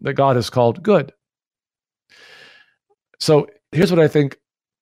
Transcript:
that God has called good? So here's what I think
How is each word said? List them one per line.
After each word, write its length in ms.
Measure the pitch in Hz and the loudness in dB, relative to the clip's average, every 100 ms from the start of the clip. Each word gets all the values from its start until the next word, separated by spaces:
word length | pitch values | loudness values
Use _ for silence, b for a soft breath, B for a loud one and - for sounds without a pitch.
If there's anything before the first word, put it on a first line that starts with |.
that 120 | 135 | -8
God 220 | 139 139 127 | -2 0 0
has 140 | 110 | -2
called 320 | 127 120 - | 0 0 0
good? 300 | - 196 135 - _ _ _ _ _ _ _ _ _ b b b b b b b _ _ _ - | 0 0 -2 -12 _ _ _ _ _ _ _ _ _ b b b b b b b _ _ _ -8
So 300 | - 151 - _ _ | 0 0 0 _ _
here's 180 | 143 180 | -2 0
what 100 | 170 | 2
I 60 | 151 | 2
think 300 | 151 143 - _ _ _ _ | 0 -2 -6 _ _ _ _